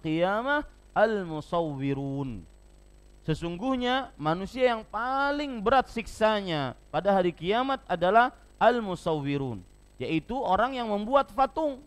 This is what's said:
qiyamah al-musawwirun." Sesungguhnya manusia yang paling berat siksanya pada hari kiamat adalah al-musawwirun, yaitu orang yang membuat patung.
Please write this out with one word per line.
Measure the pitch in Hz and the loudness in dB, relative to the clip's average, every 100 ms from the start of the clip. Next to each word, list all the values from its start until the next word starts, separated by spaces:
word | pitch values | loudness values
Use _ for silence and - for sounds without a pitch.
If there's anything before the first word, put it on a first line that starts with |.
qiyamah | 160 160 180 208 262 294 - - - - | -4 0 0 0 -2 -2 -4 -14 -6 2
al-musawwirun." | 214 208 170 156 - 175 160 135 139 139 139 139 139 101 - - - - - - - - | 2 2 -4 -8 -4 -2 -2 -2 -4 -2 -4 -6 -6 -10 -14 -20 -20 -20 -20 -20 -20 -10
Sesungguhnya | - 156 170 175 262 254 247 262 196 - | -6 -4 -4 -4 -2 -2 0 -2 -4 -4
manusia | 151 175 196 247 254 | -2 -2 -4 0 2
yang | 226 | 0
paling | - 208 247 269 277 294 277 240 | -4 -6 -2 0 0 0 -4 -4
berat | 202 254 - | 2 4 2
siksanya | 240 - - 214 214 190 156 131 - - | -4 -8 0 2 2 0 -2 -4 -6 -6
pada | 151 190 | -2 2
hari | 196 175 | 4 2
kiamat | 160 170 226 269 269 - | 0 0 0 0 -2 -2
adalah | 180 180 220 254 - - - | 0 4 6 4 0 -18 2
al-musawwirun, | 214 233 208 175 175 156 139 143 135 104 - - - - | 4 4 0 -4 -2 -2 -2 -2 -4 -8 -12 -20 -20 -10
yaitu | 127 160 - | -2 -2 -2
orang | 254 196 190 247 | -2 2 2 2
yang | 262 226 | -2 -4
membuat | 202 214 277 269 240 | -4 2 0 2 0
patung. | 269 320 302 254 | 0 0 -2 -4